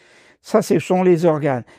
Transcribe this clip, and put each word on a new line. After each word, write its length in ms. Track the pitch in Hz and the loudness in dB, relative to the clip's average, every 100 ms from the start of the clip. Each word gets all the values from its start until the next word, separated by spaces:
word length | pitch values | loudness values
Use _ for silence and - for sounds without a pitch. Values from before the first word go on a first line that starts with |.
| _ _ _ _ - | _ _ _ _ -4
Ça, 160 | 214 | -2
ce 200 | 180 180 | 0 -2
sont 240 | - 185 185 | 0 0 2
les 200 | 170 170 | 2 2
organes. 380 | 156 147 127 - | 0 -2 -4 -8